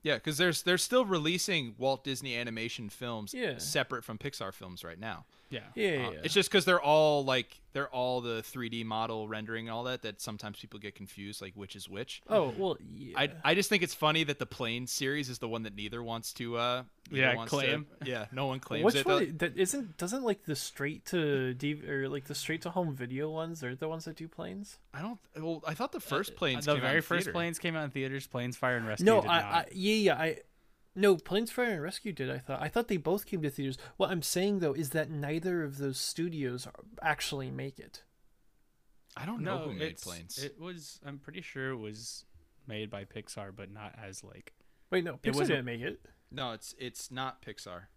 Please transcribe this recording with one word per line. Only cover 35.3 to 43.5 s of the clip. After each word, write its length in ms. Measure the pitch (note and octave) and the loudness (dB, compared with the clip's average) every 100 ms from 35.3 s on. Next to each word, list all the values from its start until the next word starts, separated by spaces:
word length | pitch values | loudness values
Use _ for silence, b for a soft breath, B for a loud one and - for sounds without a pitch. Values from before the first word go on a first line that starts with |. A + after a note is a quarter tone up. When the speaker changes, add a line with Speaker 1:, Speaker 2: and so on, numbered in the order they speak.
| D#3+ F3+ F3 | 0 2 0
Speaker 2:
of 140 | D3+ C#3 | 0 -2
those 200 | C#3 C3 | -2 -2
studios 680 | - - E3+ E3 C3 B2 B2+ - - - | -4 -2 -2 0 -2 -4 -8 -14 -18 -2
actually 480 | D#3+ D3 - C#3+ C3 | 0 2 0 -2 -4
make 300 | C3 C#3 C3+ | -4 -6 -8
it. 240 | - - - _ _ _ _ _ _ _ _ _ _ - | -18 -18 -20 _ _ _ _ _ _ _ _ _ _ -10
Speaker 1:
I 100 | D#3 | -6
don't 160 | A#3 | -4
know 160 | D#3 F#3+ | -4 -4
Speaker 3:
No, 40 | D#3 | -4
Speaker 1:
who 80 | |
made 180 | G2 D#3+ | -4 -6
Speaker 3:
it's, 100 | E3+ | -6
Speaker 1:
Planes. 340 | - E2+ E2+ - | -10 -10 -10 -8
Speaker 3:
it 220 | C#3 C#3+ | -8 -10
was, 400 | E3+ F3 D3 - C#3+ | -12 -12 -14 -16 -14
I'm 120 | C#3 | -14
pretty 220 | C#3+ F3 | -12 -12
sure 300 | E3 C3+ C3 | -10 -6 -4
it 60 | C3 | -4
was 480 | G#2+ G#2+ A2+ - - - _ _ - | -8 -10 -12 -12 -16 -20 _ _ -10
made 220 | G#2+ A2 | -8 -6
by 160 | G2+ G2 | -8 -10
Pixar, 480 | A2+ G#2 - G2 | -14 -12 -12 -12